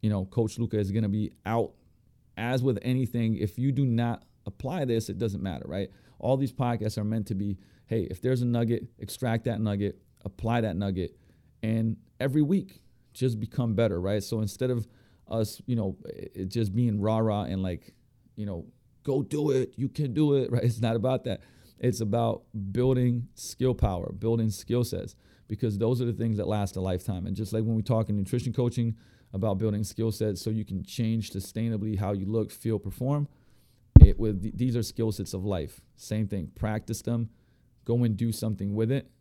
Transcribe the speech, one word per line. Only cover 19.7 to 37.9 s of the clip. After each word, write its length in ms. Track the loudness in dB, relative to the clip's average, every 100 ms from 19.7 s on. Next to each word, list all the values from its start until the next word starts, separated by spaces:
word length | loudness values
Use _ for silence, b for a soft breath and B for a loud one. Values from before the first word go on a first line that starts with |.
| -4
you 140 | -6
can 240 | -2 -2
do 220 | 2 4 4
it," 160 | 2
<laughs> 0 |
right? 120 | 2
It's 180 | 0 2
not 140 | 0 2
about 280 | 0 0 -2
that. 160 | -8 B B B B
It's 200 | -2 0
about 440 | 0 2 0 -2 -6 -8 -4
building 560 | 0 2 4 2 0 -4 -12
skill 380 | -16 -2 0
power, 380 | 2 2 0 -4
building 360 | -4 0 2 2
skill 340 | -2 -2 0
sets, 320 | 0 -2 -8 -14 b b b
because 300 | -2 0 2
those 240 | 2 2
are 40 | 0
the 80 |
things 240 | 0 0 0
that 100 | 0
last 280 | 0 -2 -2
a 60 |
lifetime. 460 | -2 -2 -2 -6 -4
And 80 | -4
just 160 | -2
like 120 | -2
when 120 | 0 0
we 80 |
talk 260 | 2 0 2
in 60 | -2
nutrition 380 | 0 -2 -2
coaching 420 | 0 0 0 -2 -4 B B B
about 240 | -4 -2 0
building 260 | 0 0
skill 280 | -4 -2 -2
sets 300 | 0 -2 -2
so 80 | -2
you 140 | -4
can 200 | -4 -6
change 480 | -8 -4 0 0 -2
sustainably 680 | -8 -8 -6 -4 -2 -2 -2
how 140 | -2
you 120 | -2 -2
look, 260 | -2 -2
feel, 280 | -6 -4 -4
perform, 480 | -4 -6 -2 -2 -2 -8 _ -20 _ _ _ 12
it 200 | 12 10
with, 220 | 0 0
th-, 140 | -4 -2
these 200 | 0 0
are 80 |
skill 280 | -4 -2 -2
sets 220 | -2 -6
of 100 | -4
life. 380 | -4 -4 -4 -10 -20 -20
Same 320 | -6 -4 -2
thing, 240 | -4 -6 -6
practice 460 | -4 -4 -4 -6
them, 280 | -2 -2 -4 -8 _ _ _ _
go 180 | -2